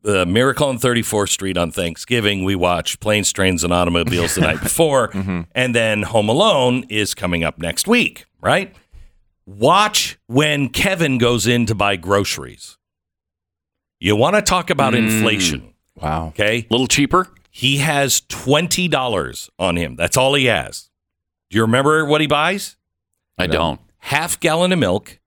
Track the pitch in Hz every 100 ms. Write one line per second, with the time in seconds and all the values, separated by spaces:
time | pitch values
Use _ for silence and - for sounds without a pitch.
0 | 104 98 87 104 131 127 147 123 131 117
1 | 110 104 98 - 95 90 85 87 87 80
2 | - 120 104 101 92 98 90 87 - -
3 | 107 104 95 - 92 90 87 87 87 87
4 | 80 87 85 92 80 80 - - 165 135
5 | 110 98 95 90 85 123 127 117 113 104
6 | 98 113 104 131 220 156 127 127 - 107
7 | 101 - 90 85 80 - 85 - - 240
8 | 175 - - _ - 160 196 - _ -
9 | - _ _ _ - 98 123 190 214 208
10 | - - - 123 151 143 135 - 202 185
11 | 156 131 120 120 117 120 113 107 101 98
12 | 82 101 95 - 65 - - - _ _
13 | _ _ _ _ _ _ _ _ _ _
14 | 90 104 139 208 202 180 175 147 135 123
15 | 110 110 110 107 87 71 50 _ _ -
16 | 78 80 82 78 104 117 110 117 127 -
17 | 143 180 180 _ _ - 127 139 151 143
18 | 139 - _ - 127 147 175 - 180 147
19 | 127 98 65 - - - 92 85 80 62
20 | 85 131 135 143 127 98 57 - - _
21 | _ _ _ _ _ 107 113 123 139 156
22 | 147 151 151 147 160 196 - - _ _
23 | _ _ _ - 90 78 82 - _ _
24 | - 143 170 - 165 160 180 180 101 98
25 | - -